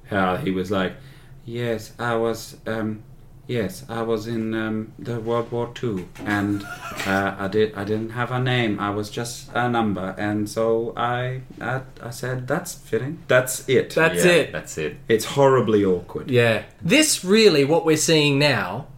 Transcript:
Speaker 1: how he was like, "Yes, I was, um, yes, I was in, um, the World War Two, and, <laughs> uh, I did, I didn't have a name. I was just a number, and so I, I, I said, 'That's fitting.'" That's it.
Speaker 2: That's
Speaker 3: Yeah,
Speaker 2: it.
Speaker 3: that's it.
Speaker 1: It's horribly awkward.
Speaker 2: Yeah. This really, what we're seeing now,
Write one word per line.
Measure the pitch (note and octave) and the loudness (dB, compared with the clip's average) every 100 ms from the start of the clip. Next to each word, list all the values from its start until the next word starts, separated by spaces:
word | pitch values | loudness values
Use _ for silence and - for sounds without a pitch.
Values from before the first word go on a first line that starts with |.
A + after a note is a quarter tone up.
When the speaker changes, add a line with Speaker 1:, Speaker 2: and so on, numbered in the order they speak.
| - | -4
Speaker 1:
how | G2+ F#2 F2+ | 0 0 0
he | F#2+ | -2
was | F#2 F2+ | -2 -2
like, | G2 F2+ - - - - - A#2 | -2 -2 -6 -18 -20 -20 -18 -12
"Yes, | A#2 A#2+ A2 - - | -6 -4 -4 -8 -8
I | A#2+ A2+ | -4 0
was, | A2+ G#2+ - - - | 0 -4 -10 -12 -8
um, | A2 G#2+ G#2+ - - - - - | -4 -4 -8 -12 -20 -20 -18 -6
yes, | A#2+ F#2 - - | -4 -4 -6 -10
I | A#2 | -6
was | A2+ A2+ A2+ | -2 -2 -2
in, | A#2 A2 | -4 -4
um, | A2 A2 A2 G#2+ - | -4 -4 -4 -8 -10
the | - A#2 | -8 -6
World | A2 A#2 A#2 | -2 -2 -2
War | A#2+ A#2+ | -4 -6
Two, | - B2 F#2 E2+ - | -6 -6 -6 -8 -10
and, | G#2 G#2 G2+ G2+ | -4 -2 0 -2
<laughs> | G2+ - - - G2 | -6 -12 -12 -6 -2
uh, | G2 G2 G2 | 0 0 -4
I | G2 | -2
did, | G#2+ G#2+ | 0 0
I | G2 G2+ | 0 -4
didn't | G#2+ A2+ | -4 -4
have | B2 B2 | -6 -4
a | B2 | -2
name. | B2+ B2 A2+ G2 | 0 0 0 -2
I | G2+ | -2
was | G2+ G#2 | -4 -6
just | B2 A#2+ - - A#2+ | -6 -8 -10 -6 -2
a | B2 | 0
number, | A#2+ A2 F2+ F#2 - | 0 0 -2 -4 -4
and | G#2 G#2+ G#2 | -2 -2 -2
so | A2+ A2+ A2+ A#2 - | 0 2 2 -2 -2
I, | A#2+ B2 B2+ C3 B2+ - | -2 -2 -4 -8 -12 -10
I, | A2+ B2+ - - | -6 -6 -8 -14
I | A#2+ | -14
said, | B2 B2 B2+ B2 | -8 -6 -6 -4
'That's | D#3+ - - | -4 -6 -12
fitting.'" | - A2+ C3+ E3+ - | -4 -4 -4 -6 0
That's | B2+ - - - | 2 2 -4 2
it. | B2 - D#3+ | 2 2 2
Speaker 2:
That's | D#3+ E3+ | 2 4
Speaker 3:
Yeah, | F3 | 6
Speaker 2:
it. | E3+ - | 6 2
Speaker 3:
that's | D#2 - - | -4 -8 -6
it. | D2+ - - | -6 -4 0
Speaker 1:
It's | A2 - | 0 2
horribly | C#3 C3+ C3 G#2+ G#2+ | 4 6 6 4 4
awkward. | G2 F2+ - D2+ D2+ | 4 2 -2 -10 0
Speaker 2:
Yeah. | B2 A#2 G#2+ - - | 4 4 2 -2 -6
This | E3 C#4 D4+ - F3+ | 2 4 4 0 2
really, | A3 G#3 D3+ C#3 | 6 8 6 4
what | E3 | 4
we're | D#3+ D3+ | 4 2
seeing | - D#3 D3 C#3 | 4 4 4 4
now, | D3 A2+ F2+ G2 - | 4 2 -2 -6 -10